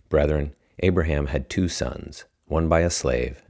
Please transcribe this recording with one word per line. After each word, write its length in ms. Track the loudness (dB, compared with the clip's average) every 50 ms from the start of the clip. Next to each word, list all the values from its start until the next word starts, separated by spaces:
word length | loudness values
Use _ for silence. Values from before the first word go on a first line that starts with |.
| _ 0
Brethren, 440 | 2 2 2 4 2 0 -2 -4 -8 _ _ _ -6 0
Abraham 480 | 0 2 2 2 2 2 0 0 0
had 220 | -2 -2 -4 -4 -4
two 200 | -2 -2 -2 -2
sons, 560 | -2 -4 -6 -6 -6 -10 -14 -14 -16 -18 -20 _ _ _ _
one 220 | -2 0 0 2
by 140 | 4 4 4
a 80 | 4 2
slave 520 | 0 0 0 0 0 0 -2 -4 -8 -12 -16